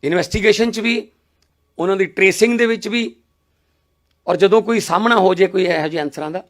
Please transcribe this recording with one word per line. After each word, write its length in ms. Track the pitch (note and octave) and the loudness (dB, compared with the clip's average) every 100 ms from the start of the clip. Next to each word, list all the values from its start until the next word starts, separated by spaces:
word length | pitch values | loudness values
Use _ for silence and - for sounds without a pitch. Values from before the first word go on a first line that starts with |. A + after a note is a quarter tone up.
ਇਨਵੈਸਟੀਗੇਸ਼ਨ 640 | C#3 F3 E3 A3 G#3 G3+ A#3 | -2 -2 -2 0 2 2 0
'ਚ 100 | A3+ | -2
ਵੀ, 280 | A3+ A#3 G#3 _ _ _ _ _ _ - | -2 -4 -6 _ _ _ _ _ _ -6
ਉਹਨਾਂ 180 | F3 G3 | -2 0
ਦੀ 100 | F#3 | -2
ਟ੍ਰੇਸਿੰਗ 520 | - F#3+ F#3 A3+ A#3+ | 2 0 2 0 2
ਦੇ 80 | A#3 | 0
ਵਿੱਚ 220 | A3+ G#3+ | -2 -4
ਵੀ, 280 | A#3 A3+ - _ _ _ _ _ _ _ _ _ _ - | -4 -6 -10 _ _ _ _ _ _ _ _ _ _ -6
ਔਰ 100 | F3 | 2
ਜਦੋਂ 260 | F#3+ A3 | 4 4
ਕੋਈ 180 | G#3+ A3+ | 2 -2
ਸਾਹਮਣਾ 360 | - E3+ A3+ A#3 | 0 0 2 2
ਹੋ 180 | F#3+ | 2
ਜੇ 120 | F#3 F#3 | 2 0
ਕੋਈ 180 | F#3 | 0
ਇਹੋ 240 | F3+ E3 D#3 | -2 -2 -2
ਜਿਹੇ 140 | D#3+ | -4
ਅਨਸਰਾਂ 280 | D3 D3 D3+ | -6 -8 -10
ਦਾ 140 | F3 - | -10 -14